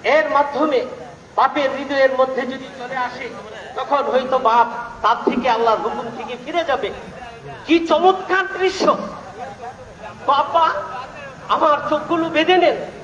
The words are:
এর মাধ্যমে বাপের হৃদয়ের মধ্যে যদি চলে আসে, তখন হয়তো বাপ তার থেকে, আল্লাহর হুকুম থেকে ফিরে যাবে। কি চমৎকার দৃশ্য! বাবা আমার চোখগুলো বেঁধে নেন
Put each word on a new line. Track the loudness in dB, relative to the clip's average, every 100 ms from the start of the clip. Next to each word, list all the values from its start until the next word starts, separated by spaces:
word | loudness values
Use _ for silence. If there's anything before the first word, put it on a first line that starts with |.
এর | 4 4 4
মাধ্যমে | 2 0 2 2 2 -2 -10 -14 -18 -4 2
বাপের | 2 2 -2 -2
হৃদয়ের | -2 4 4 4
মধ্যে | 0 0
যদি | -4 -8 -12 -12
চলে | -8 -4
আসে, | -4 -6 -10 -12 -14 -14 -10
তখন | -8 0 0
হয়তো | 2 0 2 2
বাপ | 4 4 2 0 -10 0
তার | 0 2 0
থেকে, | 0 0
আল্লাহর | 2 2 2
হুকুম | 0 -6 -8 -10
থেকে | -10 -10
ফিরে | -4 -2
যাবে। | 0 -2 -2 -8 -14 -16 -16 -16 -16 -14 2
কি | 2 4
চমৎকার | 4 6 4 0 0 0 0
দৃশ্য! | -2 2 2 2 -4 -10 -14 -12 -14 -12 -14 -14 -18 -16 -16 -6 0
বাবা | 2 2 4 4 2 -6 -10 -12 -14 -14 -14 -2
আমার | 2 4 2 0
চোখগুলো | -4 0 -2 0
বেঁধে | 2 4 6
নেন | 6 2 -6 -12